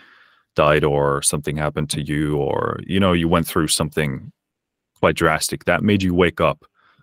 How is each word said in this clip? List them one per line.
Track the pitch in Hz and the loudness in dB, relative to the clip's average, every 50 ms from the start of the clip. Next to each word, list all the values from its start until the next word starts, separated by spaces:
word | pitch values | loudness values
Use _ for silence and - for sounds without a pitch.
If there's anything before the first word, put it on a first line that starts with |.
| - _ _ _ _ _ _ _ _ _ - | -20 _ _ _ _ _ _ _ _ _ -2
died | 80 76 76 76 76 78 | 2 2 4 4 4 2
or | 73 71 71 71 71 69 71 | 2 2 2 0 0 0 -2
something | - - 87 76 - - 73 | -2 -4 -4 -4 -6 -6 -6
happened | 76 76 76 76 78 76 73 | -4 -4 -4 -4 -4 -6 -4
to | - 78 | -6 -6
you, | 73 76 76 73 76 73 73 | -6 -4 -4 -2 -2 -2 -2
or, | 71 69 67 - - - - - - - | -2 -2 -2 -2 -2 -2 -4 -6 -6 -6
you | - 90 98 | -4 -2 2
know, | 98 92 87 | 2 2 2
you | 87 82 82 | 2 2 2
went | 87 82 78 | 2 2 0
through | - - 90 78 | 0 -2 -2 0
something | 76 - - 80 73 - 80 76 69 65 - 98 - _ _ _ _ _ _ _ _ _ _ _ _ _ - | 0 0 -2 -2 -2 -2 -2 -2 -2 -4 -8 -12 -16 _ _ _ _ _ _ _ _ _ _ _ _ _ 0
quite | - 87 76 | 0 2 2
drastic | - 85 80 78 78 - - 82 76 - | 4 2 2 2 0 -2 -6 -6 -4 0
that | 87 87 - - | 0 0 2 2
made | 104 104 101 95 | 2 2 2 2
you | 90 87 | 2 2
wake | 87 90 82 - - | 4 2 2 2 2
up | 82 76 71 _ _ _ _ _ _ _ _ _ | 0 0 0 _ _ _ _ _ _ _ _ _